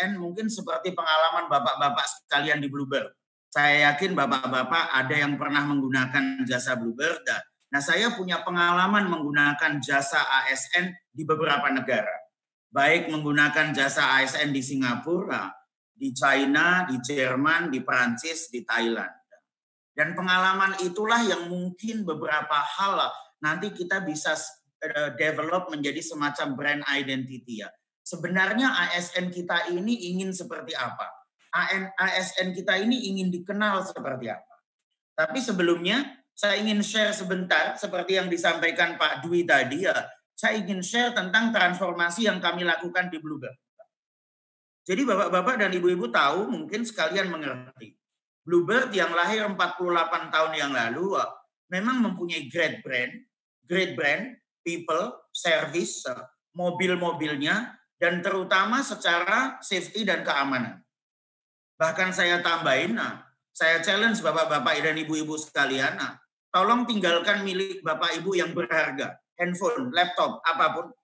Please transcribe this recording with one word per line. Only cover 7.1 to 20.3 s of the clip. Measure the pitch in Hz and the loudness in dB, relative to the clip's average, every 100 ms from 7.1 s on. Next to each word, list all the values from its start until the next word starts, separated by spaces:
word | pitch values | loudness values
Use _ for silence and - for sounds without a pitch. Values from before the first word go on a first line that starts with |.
| 170 127 104 - _ _ | -2 -2 -4 -6 _ _
Nah, | 139 | -2
saya | 156 175 233 | 2 2 2
punya | 190 185 170 | 0 -2 -2
pengalaman | 180 175 175 175 185 208 190 | 0 2 4 6 4 4 2
menggunakan | 165 147 147 147 147 156 147 | 0 0 4 4 4 0 0
jasa | 139 139 135 156 | 0 0 2 0
A | 139 135 131 | 2 2 2
S | 175 - 175 | -2 0 0
N | 180 - _ | 0 -6 _
di | 127 151 | -8 -2
beberapa | 156 156 143 143 | 0 2 2 2
negara. | 131 117 117 101 85 - _ _ _ _ | 0 0 0 0 -6 -12 _ _ _ _
Baik | 135 147 170 165 | 2 4 4 0
menggunakan | 156 147 147 147 151 151 | -4 0 4 4 4 2
jasa | 135 139 156 139 | 2 0 2 4
A | 135 135 | 4 2
S | 151 | 0
N | 147 | 0
di | 139 | 0
Singapura, | 131 135 127 120 156 180 185 120 95 - _ _ _ _ | -2 -2 0 -2 -2 -2 -2 -4 -4 -10 _ _ _ _
di | 135 | -8
China, | 123 135 135 139 151 170 180 | 0 2 4 4 4 4 4
di | 175 127 | 2 -2
Jerman, | 135 143 127 127 147 170 170 | -2 0 0 2 2 2 0
di | 131 | -2
Perancis, | - 127 123 117 160 160 - | 0 2 2 0 -4 -6 -6
di | 120 110 | -8 -2
Thailand. | 117 117 113 92 - _ - _ _ _ _ _ 147 | 0 0 0 -4 -10 _ -20 _ _ _ _ _ -4
Dan | 160 180 | -2 -2
pengalaman | 185 | 2